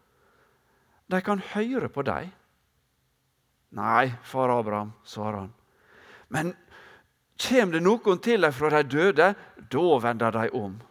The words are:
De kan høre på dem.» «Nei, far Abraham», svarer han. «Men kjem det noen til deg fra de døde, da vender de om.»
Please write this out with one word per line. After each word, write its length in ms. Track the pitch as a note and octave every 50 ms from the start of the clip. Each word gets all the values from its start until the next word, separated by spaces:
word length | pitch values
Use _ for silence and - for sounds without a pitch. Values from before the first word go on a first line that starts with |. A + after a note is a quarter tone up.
| _ _ _ _ _ _ _ _ _ _ _ _ _ _ _ _ _ _ _ _ _
De 160 | - F#3 F#3
kan 240 | F#3 G#3 G#3 F#3+ - - -
høre 380 | G#3 A3 A#3+ C4+ A#3+ D#3 B2 -
på 100 | C#3 C3+ -
dem.» 240 | F2+ C#2 D#3+ F#3 - _ _ _ _ _ _ _ _ _ _ _ _ _ _ _ _ _ _ _ _ _ _ _ _ _ _ _ - G#2
«Nei, 320 | G#2 A2 A2+ A#2 B2+ C3 A#2+ - -
far 260 | - - C3 C3 B2
Abraham», 420 | B2 A#2+ A2 G#2+ G#2 G#2 G#2 G#2+ A2 - _
svarer 380 | - - A2 G#2 G#2+ G#2 G2+ F#2+
han. 100 | F#2 - _ _ _ _ _ _ _ _ - - - - - - _
«Men 240 | - D#3 D#3 F3 F#3 - _ _ - - - - - - _ _ _ _ _ _ _ -
kjem 320 | - - B3+ C4 A3 F3+
det 80 | D#3+ E3 E3+
noen 340 | F#3 A3+ A3+ - G#3 F#3 E3+
til 240 | - A3+ A#3 G#3 E3+
deg 80 | D3+
fra 180 | C3 B2+ D3 D#3 D3
de 100 | D3+ D3
døde, 460 | C3 C3 D3 F3 G3+ F3 C#3+ E3 F#3+ G3+ - - - - - - -
da 160 | - C#3 F3 F3 D3+ B2 A2+
vender 320 | A#2 A#2 A2 A#2 A2+ G#2+
de 140 | A2+ A2+ A#2 - B2
om.» 160 | G#2 G2 F#2+ A2+ - -